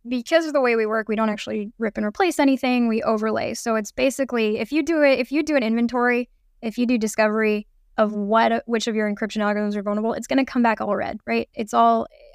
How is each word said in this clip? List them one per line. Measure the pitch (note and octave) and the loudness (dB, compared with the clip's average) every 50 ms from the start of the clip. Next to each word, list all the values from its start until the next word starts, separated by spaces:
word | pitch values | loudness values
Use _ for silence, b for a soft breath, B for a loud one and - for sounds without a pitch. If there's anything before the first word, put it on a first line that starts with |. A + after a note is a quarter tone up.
| - | -8
because | A#3 B3+ B3 A#3 - E4 E4 E4 | -6 -6 -4 0 2 2 2 2
of | D#4 | 2
the | C#4+ C#4+ | 0 0
way | B3+ A#3+ A#3 | 2 2 2
we | A3+ A3 | 2 0
work, | G#3+ A3 A3+ G#3+ A3 | 0 -2 -2 -2 -2
we | G#3+ | -2
don't | A3 A3 G#3+ | 0 0 0
actually | G#3 G#3 - A3 A3 G#3+ G3+ G#3+ - - | -2 -4 -6 -6 -6 -6 -6 -8 -8 -6
rip | A3+ G#3+ - | -6 -6 -4
and | A3 G#3+ | -4 -4
replace | G#3 - - G4 F4 D#4+ - | -4 0 0 0 0 2 4
anything. | C#4+ C4+ C4+ B3+ - B3 B3+ B3 A#3+ | 4 4 4 2 0 0 0 2 2
We | A3+ A3 A3 | 0 0 0
overlay. | - - A3+ G#3+ G#3+ A3 G#3+ - - - A3+ | 0 0 0 0 0 -2 -2 -2 -4 -4 -6
So | - - A#3 A3 | -6 -4 -2 -2
it's | A3 G#3 - | -2 -4 -4
basically, | - - B3+ C4+ - - C4+ A#3 B3 A#3 A3 G#3+ G#3+ - | -4 0 0 0 0 -2 -4 -2 0 0 0 0 0 -2
if | A3 - | -4 -2
you | C#4+ D#4+ C#4+ | -2 -2 0
do | D#4 E4+ D4+ | 0 2 4
it, | D4 C#4 C4 - | 4 4 4 2
if | B3+ - | 0 -2
you | C4+ D#4 | -2 -2
do | D#4 D#4 D4+ | 0 2 0
an | C4+ A3 | 0 2
inventory, | A3 A3+ A#3 A#3+ A#3 A#3+ A#3+ A#3+ B3 A#3+ A#3+ B3 - _ _ _ _ _ - | 2 0 0 0 0 0 0 0 2 0 0 -2 -6 _ _ _ _ _ -10
if | - A3+ G#3 - | -10 -6 -4 -2
you | B3 | 0
do | A3+ B3+ | 0 0
discovery | A3 A3 G#3+ - - G#3+ G#3+ G#3+ A3 A3 G#3+ G#3+ G#3 G#3 _ _ _ _ _ - | 0 0 -2 0 2 2 2 2 2 2 2 0 -2 -4 _ _ _ _ _ 0
of | - G#3+ G#3 | 0 0 0
what, | G#3+ G#3 G3+ G3+ A3 A3+ A#3 A3+ G3+ A3+ - | 0 -2 -2 2 2 4 4 4 2 0 -2
which | A3+ A#3 A3 - | -2 -2 -2 -2
of | A#3 G#3+ | -2 -2
your | A3 G#3+ G#3 | -2 -2 -2
encryption | G#3 - A3 G3+ - A3 | -2 -4 -6 -6 -4 -2
algorithms | G#3 G#3 G#3 G#3 G#3 G#3 G#3 | -2 0 0 0 -2 -2 -2
are | G#3 | -4
vulnerable, | G3 G#3 G#3 G#3+ G#3+ A3+ | -4 -4 -2 -2 -2 -2
it's | - - A#3 - | -4 -4 -4 -2
gonna | - C#4 C4+ | 0 0 0
come | - - B3 | 0 0 2
back | A#3+ A#3 G#3+ - | 2 2 2 0
all | G#3+ G#3 G3+ | -2 -2 -2
red, | - - - - G#3+ - | -2 -4 -6 -8 -8 -6
right? | - A#3 A#3 A#3 - - | -4 -4 -4 -4 -6 -8
It's | - A3 G#3 - | -10 -6 0 2
all, | A#3 A#3 A#3 A#3 A3+ - - _ - - - | 4 4 4 4 2 0 -4 _ -20 -20 -20